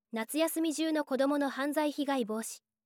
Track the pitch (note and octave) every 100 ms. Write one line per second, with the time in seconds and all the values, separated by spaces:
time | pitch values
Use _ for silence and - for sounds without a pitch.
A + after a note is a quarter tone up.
0 | _ A3+ A3 D4 D#4+ E4 E4 C#4+ D#4+ D#4
1 | D4 B3+ C4+ D4 C#4 B3+ C#4+ D4 D4+ C#4+
2 | C#4 C#4 G#3+ A3 A3+ - _ _